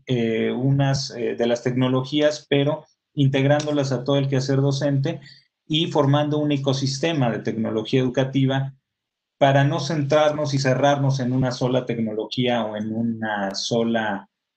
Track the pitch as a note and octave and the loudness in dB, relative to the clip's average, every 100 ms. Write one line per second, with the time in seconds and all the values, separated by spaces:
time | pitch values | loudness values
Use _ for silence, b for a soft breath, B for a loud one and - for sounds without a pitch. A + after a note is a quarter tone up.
0 | - A#2+ A2+ A2+ A2+ A#2 C3+ C#3 C#3 C3+ | -4 0 0 0 0 0 2 2 2 0
1 | - A#2+ A2+ A#2 A#2 A#2+ B2 B2 B2+ C3 | -4 -4 -4 0 0 0 0 0 2 0
2 | B2+ D3 D3 D3 - C#3+ C#3 D#3 - _ | 0 2 2 0 0 2 2 -2 -8 _
3 | _ D3 C3+ C3+ C#3 D3 D3+ D3 C3+ B2+ | _ 0 2 4 4 2 2 0 0 -2
4 | C#3+ C#3 C3+ C3 C3+ C3+ C#3 C#3 C#3+ C3+ | 0 0 2 0 0 0 2 0 0 0
5 | D3+ E3+ B B B _ - D#3 F3 D#3+ | -2 -6 B B B _ -4 -2 0 2
6 | C#3 D3 D3 D3+ D3 C#3 C#3 C3 C3 - | 2 2 2 0 0 0 0 -2 -2 -2
7 | E3 D3+ A#2+ G#2 A#2 A2 A2 A2 G#2+ C3+ | -2 0 0 -2 -4 -4 -4 -4 0 0
8 | B2+ C3 C3+ C3+ C3 C3+ C3+ - _ _ | 0 0 -2 0 0 0 -4 -10 _ _
9 | _ _ _ - C#3 C#3 C#3+ E3 - D#3 | _ _ _ 2 4 4 2 0 -2 -2
10 | C#3 D3+ D3+ D3 C#3+ C3+ C3 B2+ C#3 C#3 | 2 4 4 0 -2 0 0 2 2 2
11 | C3+ C3+ B2 B2+ B2+ - B2 B2+ B2 A2+ | 2 0 0 0 0 -2 0 0 -2 -2
12 | A2 G#2+ G#2+ B2+ B2 A#2+ G#2+ G#2+ A2 A2+ | -2 -4 -4 -2 0 0 -2 -6 -6 -4
13 | A#2 A2 A2 G#2 G2 F#2+ - A#2+ A#2 A#2 | -4 -4 -4 -4 -4 -6 -2 0 0 0
14 | G#2+ G2 - _ _ | -2 -4 -10 _ _